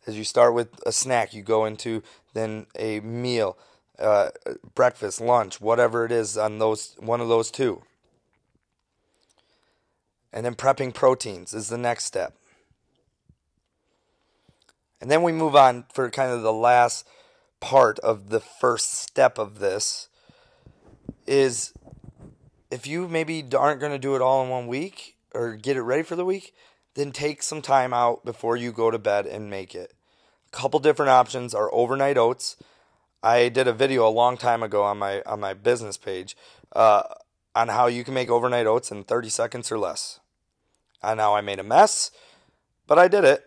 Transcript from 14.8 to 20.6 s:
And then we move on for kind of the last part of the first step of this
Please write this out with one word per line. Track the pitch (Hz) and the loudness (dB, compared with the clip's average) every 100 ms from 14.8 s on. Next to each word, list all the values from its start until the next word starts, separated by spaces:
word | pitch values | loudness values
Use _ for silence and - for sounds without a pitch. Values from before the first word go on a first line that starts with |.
| _ _ | _ _
And | 127 | 0
then | 156 | 2
we | 170 | 2
move | 160 160 | 0 4
on | 143 131 123 - | 8 6 4 -8
for | - 123 | -4 -4
kind | 135 127 | -2 -2
of | 120 | 0
the | 110 | -2
last | 110 120 123 120 - - _ _ _ _ _ | 2 4 4 4 0 -14 _ _ _ _ _
part | - 135 120 107 | 2 4 4 2
of | - 107 98 | -2 -2 -2
the | 110 | -4
first | - - 123 117 - | -4 -2 -2 0 -4
step | - - - 131 - | -8 -6 2 2 2
of | 104 101 | -10 -4
this | 98 98 - - - _ _ _ _ _ | -4 -2 -6 -8 -14 _ _ _ _ _